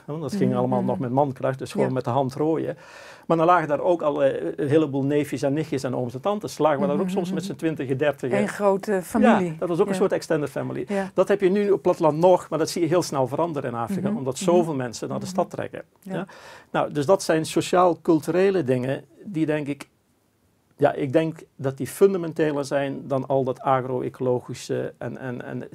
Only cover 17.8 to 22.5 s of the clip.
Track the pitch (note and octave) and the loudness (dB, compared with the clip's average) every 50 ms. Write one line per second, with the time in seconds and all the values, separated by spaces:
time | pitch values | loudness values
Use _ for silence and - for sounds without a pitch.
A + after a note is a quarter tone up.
17.8 | F#3 F3 E3 - - - E3 D3+ D#3+ E3 D#3+ F3+ F#3+ G3+ F#3+ F3+ C#3 B2+ C3 B2+ | 4 4 2 2 2 2 2 2 2 0 2 2 2 4 2 2 2 2 0 0
18.8 | B2 C3+ C#3+ - - _ _ - - G#3+ G3 D#3 D#3 D3 D3+ D3+ D3 - - - | 0 -2 -4 -6 -8 _ _ -18 -14 -8 -4 -2 0 0 0 -2 -2 -6 -8 -8
19.8 | - - _ _ _ _ _ _ _ _ _ _ _ _ _ _ _ _ _ - | -12 -18 _ _ _ _ _ _ _ _ _ _ _ _ _ _ _ _ _ 2
20.8 | C#3+ C#3+ - D#3+ D3+ C3+ B2 D#3+ D#3+ D#3+ D#3 - - - _ - C3 C3+ C3+ C3+ | 2 2 2 0 -2 0 2 2 2 0 -2 -8 -16 -20 _ -6 -6 -6 -4 -4
21.8 | C3 - - - G3 G3 F#3+ F3 E3+ D#3+ D#3 E3 D#3+ D3+ | -6 -8 2 4 4 4 4 2 -4 -4 -2 0 0 0